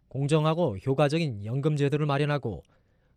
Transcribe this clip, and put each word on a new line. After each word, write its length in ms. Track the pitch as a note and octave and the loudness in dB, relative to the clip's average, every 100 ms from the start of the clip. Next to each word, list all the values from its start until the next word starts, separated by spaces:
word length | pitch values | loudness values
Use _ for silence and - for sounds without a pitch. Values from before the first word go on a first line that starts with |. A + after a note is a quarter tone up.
| _ | _
공정하고 720 | C3 C#3 D#3 D#3 D#3+ E3 F#2+ | -4 2 2 2 2 0 -2
효과적인 680 | C3 C3+ D3 D#3+ D#3 G#2 | -2 2 2 2 -2 -4
연금 300 | G#2 C3+ D3 | -6 -2 0
제도를 320 | D3 C#3+ D3 D3+ | 2 2 2 0
마련하고 560 | C#3 D3 D3 A#2+ E2+ - _ _ _ _ | 0 0 -2 -4 -8 -12 _ _ _ _